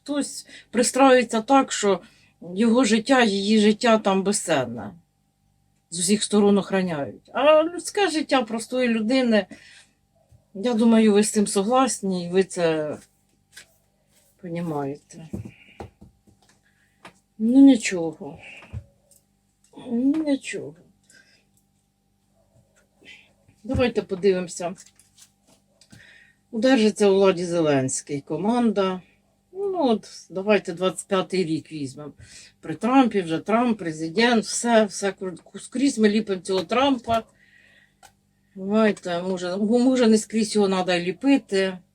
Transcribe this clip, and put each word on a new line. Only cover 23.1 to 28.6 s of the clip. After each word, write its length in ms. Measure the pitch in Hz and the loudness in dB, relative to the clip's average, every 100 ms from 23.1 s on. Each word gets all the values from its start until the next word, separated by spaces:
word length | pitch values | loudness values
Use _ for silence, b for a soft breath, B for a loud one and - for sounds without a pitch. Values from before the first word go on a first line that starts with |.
| B B _ _ _ | B B _ _ _
Давайте 380 | 214 262 240 - | -6 -2 0 -2
подивимося. 720 | 190 190 196 185 175 - 175 190 - _ _ _ - _ _ _ _ _ _ b b b b b _ | -6 -2 0 0 -2 -8 -10 -10 -20 _ _ _ -20 _ _ _ _ _ _ b b b b b _
Удержиться 580 | 233 254 262 214 - 202 | -2 2 4 2 2 2
у 60 | 190 | 4
владі 300 | 196 170 180 | 4 2 -2
Зеленський, 760 | 170 156 139 131 - - 143 | -2 0 2 0 -6 -8 -10
команда. 800 | - 160 196 247 | -8 -6 -2 0